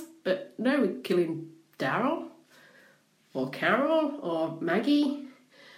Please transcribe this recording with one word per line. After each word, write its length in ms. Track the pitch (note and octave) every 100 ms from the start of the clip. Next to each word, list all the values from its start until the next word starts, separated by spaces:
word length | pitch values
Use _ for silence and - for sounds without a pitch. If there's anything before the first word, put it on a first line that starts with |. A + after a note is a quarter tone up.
| - -
but 300 | - F#3 - -
no, 220 | A#3+ C#4+
we're 200 | G3 -
killing 480 | - F3 E3 D3+ - - _ -
Daryl 520 | F3+ F3 C4 E4+ E4 - _ - - - - _ _ _ _
or 180 | C3 C3
Carol 680 | - D#3+ A3+ D4+ D#4+ D4 -
or 380 | F3 D#3+ D#3+ -
Maggie." 680 | E3+ G3+ C#4+ D4 C4 - - - _ - -